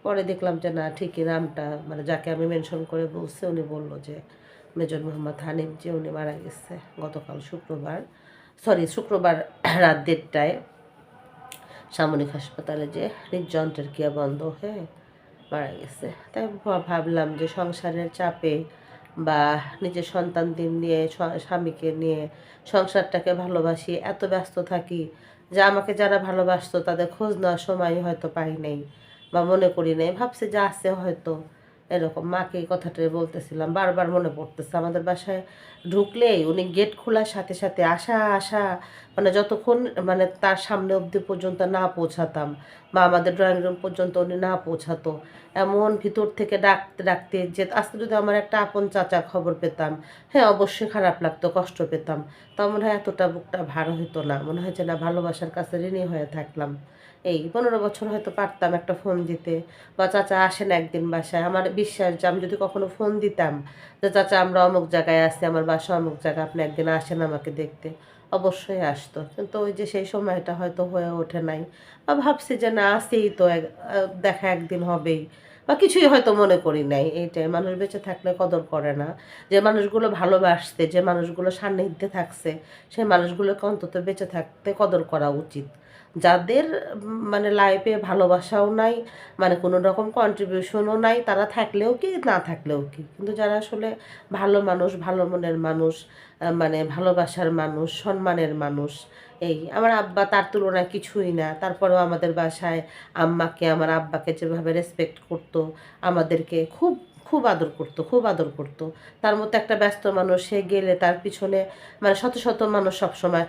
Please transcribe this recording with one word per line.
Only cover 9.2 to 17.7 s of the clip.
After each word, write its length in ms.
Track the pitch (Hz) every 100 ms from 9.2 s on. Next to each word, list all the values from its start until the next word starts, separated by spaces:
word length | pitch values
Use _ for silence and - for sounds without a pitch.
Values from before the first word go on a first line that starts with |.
| 180 156 - - - 170
রাত 180 | 165 147
দেড়টায় 640 | 143 190 - 151 151 - - - - _ - - - - - - - - -
সামরিক 360 | - 156 147 143
হাসপাতালে 540 | 143 - - - 151 143
যে 220 | - 220 - -
হৃদযন্ত্রের 560 | 180 165 160 160 156 143
ক্রিয়া 160 | - 151
বন্ধ 320 | 147 139 143
হয়ে 440 | 160 156 202 208 165 - - _ _ - -
মারা 200 | 151 139
গেছে। 400 | 90 - - 120 - -
তাই 140 | 220 220 202 214
ভা-, 160 | 180 175
ভাবলাম 500 | 170 160 165 156 151
যে 100 | 160
সংসারের 640 | - 175